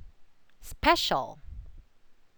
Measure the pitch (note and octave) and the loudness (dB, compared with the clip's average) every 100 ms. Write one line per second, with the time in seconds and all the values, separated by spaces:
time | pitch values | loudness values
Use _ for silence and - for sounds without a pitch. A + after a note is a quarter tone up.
0 | - - - - - - - - C#4+ E4+ | -6 -14 -20 -20 -20 -18 -14 -2 6 6
1 | - D#3 B2+ C#3+ - - - - - - | 6 2 -2 -8 -12 -12 -12 -14 -18 -20
2 | - - - | -20 -20 -20